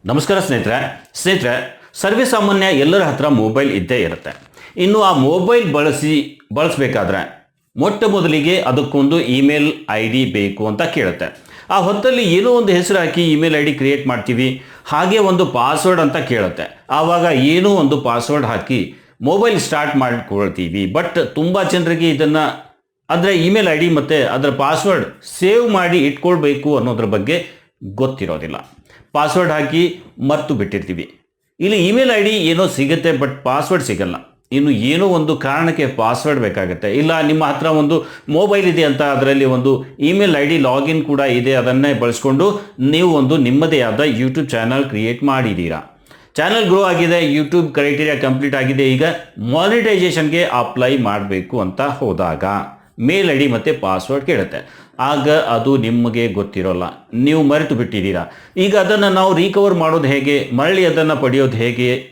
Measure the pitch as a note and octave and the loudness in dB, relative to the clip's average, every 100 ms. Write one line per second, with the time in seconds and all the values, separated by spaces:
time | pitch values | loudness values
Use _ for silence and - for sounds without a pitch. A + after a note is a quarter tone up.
0 | F#2 B2+ - G3 F#3+ A#2+ G2+ B2 - - | -2 -2 0 0 0 -2 0 -2 -4 -10
1 | - - F3 F#3+ B2 B2 - - - - | -18 -6 -2 -2 -2 -4 -6 -18 -20 -6
2 | F#3+ A3 C4 A#3 G3+ G3 F#3+ C#3+ C#3+ G3 | -2 0 0 0 2 2 2 2 2 2
3 | E3 C3+ D3 B2+ A2 A2 C#3 G2 F2 B2 | 0 -2 0 2 2 0 0 -2 -2 -2
4 | E2+ D#2+ C#2+ - - - - - F3+ A3 | -2 -6 -12 -16 -20 -20 -16 -2 2 4
5 | G3 D#3 C3 F3 F#3 A#3+ G3 C#3+ D3+ C3 | 4 4 2 2 2 2 2 0 0 0
6 | D3+ D3+ C#3+ - _ A#2 E3 C#3+ B2+ G#2+ | 0 0 -2 -14 _ -4 -2 -2 -2 -2
7 | F2+ F#2+ D#2 - _ _ _ - C#3+ G3+ | -2 -4 -6 -14 _ _ _ -2 -2 0
8 | A3 G3 E3 D#3 D3+ F#3 B2+ B2+ C#3 C#3+ | 0 2 2 2 2 0 0 -2 0 0
9 | C#3 E3 A#2+ B2+ C#3 D3 D3 D3+ - G#2+ | 2 2 0 2 2 2 0 -2 -6 -4
10 | A2+ B2+ B2+ G#2 G2+ G2 G#2+ G#2 E3 - | -2 0 0 0 -2 -2 -4 -2 -4 -2
11 | F#2+ E2+ F2 - - - - F#3+ F3+ - | -2 -4 -10 -12 -20 -20 -4 0 0 0
12 | C4 B3 G#3 F3 A#3+ A#3+ G#3 F3+ F3+ F#3+ | 0 2 2 2 4 2 4 2 2 0
13 | E3 E3 E3+ D3+ D#3+ D3+ D3 C#3 C3+ C#3+ | 0 0 2 2 2 2 0 0 0 0
14 | C#3 A#2+ G#2 A#2+ C3 C3 - - - D3 | -2 -4 -2 0 0 -4 -12 -20 -4 0
15 | F#3 A3 F#3+ F3+ F3 B2+ B2+ D#3 F#3 F3+ | 2 2 2 2 0 0 0 2 2 2
16 | D3 D#3 C3 A#2+ F#2 D#2+ - - - C#3+ | 2 -2 -2 -2 -2 -4 -10 -12 -4 -2
17 | D#3+ F3 E3+ C3+ C3+ F3 G3 G3 C#3+ C#3+ | 2 2 2 2 2 4 4 4 2 2
18 | B2 A#2+ A#2+ D3 A2+ A2+ - B2+ F2 - | 0 -2 0 -2 0 -4 -2 -2 -2 -10
19 | _ _ B2+ G3 A#3 F#3+ - D3+ D3 C#3+ | _ _ 0 2 2 0 0 -2 0 0
20 | B2+ A#2+ F#2 G2+ G2+ E2 F2 F#2+ F#2+ C3 | -2 -2 -4 -2 -2 -2 -4 -2 -2 -2
21 | F3 E3+ C3+ D3+ E3+ F#3+ F#3 F3+ E3 E3 | -2 -2 -2 -2 0 0 0 0 0 0
22 | E3 D3 D3+ D#3 D3 - - _ _ _ | 0 2 2 2 0 -4 -18 _ _ _
23 | - E3+ F#3 F#3 E3 G#3+ F#3+ D3+ E3+ D#3 | -4 0 2 2 2 2 2 0 2 0
24 | C3+ D#3 B2+ B2 C#3+ C3+ C#3 D#3 G3 E3+ | 0 0 0 0 -2 0 -2 0 0 0
25 | G#2 - - - F#3 A3+ A#3+ G3 F3 F3 | -2 -12 -18 -2 2 2 2 0 2 2
26 | C#3 C#3 F3 F3 D3 C#3+ C#3+ D3 B2+ A2 | 0 0 0 2 2 0 0 0 0 -2
27 | A2 G#2 G2+ E3+ - - _ _ G2 G2+ | 0 0 0 -4 -6 -18 _ _ -14 -4
28 | C3+ C3+ F2+ D#2+ D#2 C2+ - - _ - | -4 -2 -6 -6 -8 -12 -14 -20 _ -20
29 | _ D3 D3+ F#3 E3+ D3+ C#3+ D#3+ F3 - | _ -2 0 0 0 0 0 0 0 -2
30 | - - C3 D3 C#3+ B2+ G2+ G2+ G2 E2+ | -16 -4 -2 0 -2 -4 -2 -6 -6 -10
31 | - _ _ _ _ - F#3 G#3 F3 A#3 | -10 _ _ _ _ -4 -2 2 2 2
32 | C4 A3 G#3 G#3+ D#3+ E3 F#3+ - C#3 D#3+ | 2 2 0 0 0 0 0 0 0 0
33 | D#3+ C#3 C3+ C3+ B2+ C3+ D#3 F#3 B2+ F#2+ | 0 0 -2 -4 -2 -2 0 -2 -2 -4
34 | F2+ F2 - _ _ C3 D3 A2 B2 E3 | -4 -6 -14 _ _ 0 2 2 0 0
35 | G3 F3 D#3 C#3 C3+ C#3+ E3 D#3+ C3+ C3 | 2 2 0 -2 -2 0 -2 0 -2 0
36 | A2+ A#2+ D3+ C#3 G#2+ G2+ F#2 F2+ G#2 A#2+ | -2 0 -2 -2 -2 -2 -6 -4 -2 0
37 | D#3 E3 D3+ D#3 D3 C#3 D#3+ D#3 D3 E3 | 0 0 0 0 0 0 0 2 2 0
38 | - - - D3+ G3+ G3+ F#3 E3 D3+ C3+ | -2 -16 -2 0 2 2 2 2 0 2
39 | D3 C3+ C3+ C#3 C3+ B2+ C3 C3 - - | 0 2 2 2 2 2 2 0 -2 -2
40 | C#3+ G3 G3+ D3+ C#3+ D#3+ C3 C3+ C#3+ D#3+ | 0 2 2 2 2 2 2 0 0 -2
41 | D3+ C#3+ C#3 B2 B2 C3+ B2+ B2+ C#3+ A#2+ | 0 0 0 0 2 0 2 2 2 2
42 | A#2+ A#2 C#3 C3+ G3 G#3 - - C3 D#3+ | -2 -2 0 2 2 0 -10 -2 0 2
43 | F3+ D3+ C3 D#3+ B2 C3+ D#3+ D3+ A#2 G#2+ | 2 2 2 2 2 2 2 2 0 0
44 | D3 A2+ C3 C3+ C#3 A#2+ A2+ C3+ C3+ G#2+ | 0 0 -2 -2 -4 -2 -2 -2 -2 -2
45 | A2 A#2+ C#3+ C3 A#2 F2 E2+ D#2+ - _ | -4 -2 -2 0 -2 -2 -4 -6 -10 _
46 | _ - _ - E3 A3+ F#3+ F#3+ F#3+ F3 | _ -20 _ -2 0 2 2 2 2 2
47 | E3+ E3+ D#3 C#3+ D3 F3 D#3+ C3+ C#3+ C#3+ | 2 2 2 0 0 0 0 0 -2 0
48 | D#3 C#3 C3+ C3 C#3 C3+ B2+ C#3 C3+ C3 | -2 0 0 0 -2 -2 0 2 2 2
49 | D#3+ E3 - - A2 D3 F#3+ A#3 A3 G3 | 0 -2 -12 -8 -2 0 2 2 2 2
50 | F3 D3+ D3+ E3+ F3 B2 A#2 B2+ B2+ C#3 | 0 0 0 0 0 -2 -2 0 0 2
51 | A2 G#2 G2+ F#2+ F2+ A#2+ F#2 F#2 C#3 C3+ | 0 -2 -4 -4 -4 -4 -4 -4 -4 -2
52 | A#2+ E2+ F2 D#2 G2 G2+ - - _ - | -4 -2 -2 -2 -4 -4 -6 -16 _ -4
53 | A#2+ F#3+ F#3 C3+ C#3 A#2 B2 - F#2+ F#2 | 0 0 0 0 0 0 -2 -2 -2 -4
54 | - C#3 C#3 C3+ F#2 - - - - - | -2 -4 -2 -2 -2 -8 -14 -20 -20 -6
55 | C3 D3 C#3 D3+ - A#2 C3 C3+ A2+ A#2+ | -2 0 2 2 2 0 2 2 2 0
56 | A#2+ A2+ A#2 G2 G2 F#2+ F#2 F2 F2 - | 0 0 -2 -2 -6 -4 -2 -2 -4 -10
57 | _ A#2 C#3 D#3 C#3+ D3 - A#2+ A2+ G#2+ | _ 0 2 2 2 2 0 -2 -2 -2
58 | F#2+ F2+ E2 - - F#3+ G3 G3+ F#3 G#3 | -2 -4 -8 -14 -10 -2 0 2 2 2
59 | G3+ F#3 F#3+ E3 F#3+ G3 G3+ F3+ D#3+ D#3+ | 2 2 2 2 0 2 2 2 0 0
60 | C#3 C#3 C3+ C#3+ - B2 D3+ F#3+ F3 D#3+ | 0 0 0 -2 0 -2 0 2 2 2
61 | D#3 D3 C3 C3+ C3 A2+ A#2+ A#2+ B2 B2+ | 0 0 0 2 0 0 -2 0 -2 -2
62 | - | -6